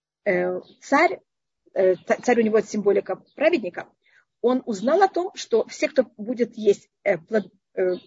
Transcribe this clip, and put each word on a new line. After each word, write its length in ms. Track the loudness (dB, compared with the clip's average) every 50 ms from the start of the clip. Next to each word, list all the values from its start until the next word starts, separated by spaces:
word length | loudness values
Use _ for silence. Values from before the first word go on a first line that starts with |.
| _ _ _ _ _
э, 340 | -2 -2 0 -2 -4 -6 -8 -10 -14 -20 _
царь, 400 | -4 0 2 2 2 2 0 -4 _ _ _ _ _ _ _ _ _ _ _
э, 220 | 0 2 2 2
ца-, 220 | 0 0 -2 -4 -2
царь 200 | 2 2 2 2
у 20 | 2
него 160 | 2 2 0
символика 640 | 0 0 -6 -2 0 2 2 2 0 -4 -10 -10 _ _ _
праведника, 520 | -2 0 0 0 0 -4 -6 -10 -12 -16 -16 _ _ _ _ _ _ _ _ _ _
он 200 | -2 0 0 0 -4
узнал 380 | -6 -8 -4 -2 0 2 2 2
о 40 | 2
том, 240 | 2 -2 -6 -6 -8
что 300 | -12 -6 -2 -2 -2 -2 -2
все, 200 | -4 -4 -4 0
кто 160 | 0 0 -2 -2 _ -14
будет 400 | -10 -10 -4 -4 -4 -6 -6 -2
есть, 320 | 0 0 0 0 -4 _ _ _ _
э, 120 | -2 -2 -2
плод-, 320 | -4 _ -4 -4 -4 -4 _ _ _ _ _
э, 180 | -4 -2 -2 -2 -4 -2